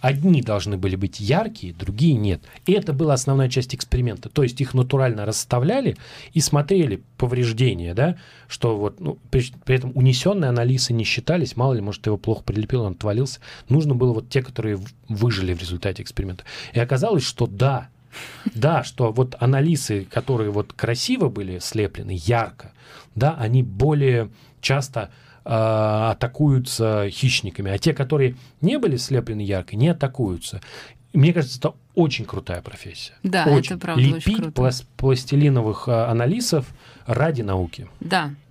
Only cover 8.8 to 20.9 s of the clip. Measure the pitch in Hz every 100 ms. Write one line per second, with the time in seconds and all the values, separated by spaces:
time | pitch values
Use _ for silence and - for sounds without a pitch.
8.8 | 104 - 156 - - 135 123 - - 127
9.8 | 131 127 131 127 180 202 143 120 120 131
10.8 | - 117 107 - - 175 135 - 131 123
11.8 | 101 101 - 104 - 110 - 104 110 127
12.8 | 107 90 - 107 139 - - - - 139
13.8 | 151 127 127 113 - 135 127 - 110 101
14.8 | 98 - - 107 120 98 92 87 87 87
15.8 | 101 90 101 - 98 90 - - - 117
16.8 | 120 131 202 190 - - 117 98 131 131
17.8 | - _ _ - - - - 113 135 160
18.8 | - - 120 110 127 - 120 135 151 156
19.8 | - 104 95 - - 123 107 101 104 -
20.8 | -